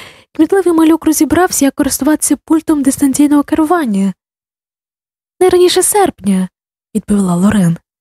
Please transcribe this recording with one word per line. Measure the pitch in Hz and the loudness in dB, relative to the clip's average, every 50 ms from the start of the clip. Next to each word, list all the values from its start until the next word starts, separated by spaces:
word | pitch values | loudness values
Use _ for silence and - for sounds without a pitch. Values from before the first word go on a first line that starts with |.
| - - - _ _ _ _ | -18 -20 -20 _ _ _ _
Кмітливий | - 320 - 392 392 349 359 330 | -2 -2 0 0 0 0 0 2
малюк | 320 320 311 330 311 - | 2 2 2 2 0 0
розібрався, | 320 302 - 311 254 311 339 359 339 - - 277 | -2 0 0 0 0 0 0 0 0 0 0 -2
як | 269 - | -2 0
користуватися | - 285 262 - - 254 294 302 - - - 294 | -2 -4 -4 -4 -4 -2 -2 -2 -2 -2 -4 -4
пультом | - _ - 320 311 - - 311 294 262 | -4 _ -2 -2 -2 0 -2 -2 0 0
дистанційного | 277 254 - 294 269 254 - 294 285 294 285 277 | -2 -2 -2 -2 -2 0 2 0 2 2 0 0
керування. | - - - 311 302 359 339 302 233 196 190 196 196 180 _ _ _ _ _ _ _ _ _ _ _ _ _ _ _ _ _ _ _ _ _ _ _ _ - | -2 -2 -2 0 0 0 -2 -2 -2 -2 -2 -2 -2 -4 _ _ _ _ _ _ _ _ _ _ _ _ _ _ _ _ _ _ _ _ _ _ _ _ -2
«Не | 370 370 | 0 2
раніше | 359 359 359 349 - 370 349 | 4 4 2 2 2 0 -2
серпня», | - - 415 381 - - - 185 202 190 185 185 180 _ _ _ _ _ _ _ _ - | 0 0 0 0 0 -2 -4 -2 -2 0 0 -2 -4 _ _ _ _ _ _ _ _ -10
відповіла | 208 - - 208 202 190 180 175 | -8 -4 -2 -2 0 0 0 0
Лорен. | 175 190 214 220 208 180 165 165 - _ _ _ _ | 2 2 2 2 2 0 0 -2 -4 _ _ _ _